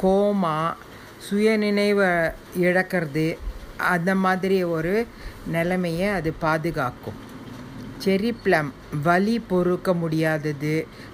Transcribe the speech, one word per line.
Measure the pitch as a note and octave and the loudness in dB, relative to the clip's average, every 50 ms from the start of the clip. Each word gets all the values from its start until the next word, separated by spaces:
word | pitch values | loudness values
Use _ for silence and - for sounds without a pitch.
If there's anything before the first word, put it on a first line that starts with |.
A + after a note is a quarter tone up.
கோமா, | - F#3+ F#3+ G3 G3+ G#3 G#3 G3 F3+ D#3+ D3+ D#3 D#3+ E3 - - - - - - - - - - - - | 2 4 4 4 4 4 2 2 2 0 0 0 0 -2 -2 -6 -12 -20 -20 -20 -20 -20 -20 -14 -8 -2
சுயநினைவை | G3 G3+ G#3+ A3 A3 G#3+ G#3 G#3 G3+ G3+ G3+ G#3 G#3 G3+ G3 F3+ F3 E3+ E3 D#3 - - - - - | 0 2 4 4 4 4 2 2 2 2 4 4 4 4 4 4 4 2 2 0 -2 -6 -12 -6 -2
இழக்கிறது, | F3+ F3 F3+ F3+ F#3 F#3 F3+ F#3+ F3+ E3 D3 C3+ D#3 D#3 D#3+ F3 - - - - - - - - | 2 2 4 4 2 2 2 0 -2 -2 0 0 0 0 0 -2 -4 -6 -10 -10 -10 -14 -12 -6
அந்த | - - E3+ F3+ E3+ E3 F#3+ F#3+ | -2 0 2 2 2 2 2 2
மாதிரி | F#3+ F#3+ F#3 F#3 F#3 F3+ F#3+ G3 F#3+ F3+ | 2 2 2 2 2 2 2 2 2 2
ஒரு | E3+ E3 D#3+ D#3+ F3 G3 A3+ A#3+ A#3 - - - - - - - | 0 0 0 0 0 0 0 -2 -2 -8 -14 -14 -14 -14 -12 -8
நிலைமையை | - D#3+ E3 E3+ F3 F#3 F#3 F3+ E3+ E3 E3+ F#3+ G#3 | -4 -2 0 0 0 0 0 0 -2 -2 0 0 0
அது | G3+ F3+ D3+ D#3+ D#3 | 0 -2 -2 -4 -4
பாதுகாக்கும். | - E3+ D#3+ D#3+ D#3+ D#3 E3+ D3+ D3+ C3 B2 - - - - - - - - - - - - - - - - - - - - - - - | -2 0 0 0 0 0 -2 -2 -2 -4 -4 -4 -8 -12 -12 -12 -12 -14 -16 -16 -16 -16 -16 -16 -16 -14 -14 -14 -14 -14 -14 -10 -4 0
செர்ரி | G3 F#3+ F#3+ G#3 A#3+ A3+ - - | 0 2 2 2 0 -2 -2 2
பிளம், | G3 F3+ D#3 D3+ C#3 - - - - D#3+ D3+ C#3 | 2 2 2 2 -2 -8 -12 -12 -8 -4 0 2
வலி | E3+ F3 F#3 G3+ G#3+ A#3 A#3 | 4 4 4 4 2 0 0
பொறுக்க | A3+ - F#3 F3+ F3 F3 F3+ F3 - F#3+ F3+ | 0 0 2 2 2 2 0 0 0 0 0
முடியாதது. | E3+ E3 D#3+ D#3+ D#3+ D#3+ D#3 D#3 D#3 D3 D3+ D3 C3+ D3+ D3+ D#3 D#3+ - - - - - - | 0 0 0 0 0 2 0 0 0 -2 -4 -4 -4 -2 -2 -2 -2 -2 -6 -10 -18 -18 -16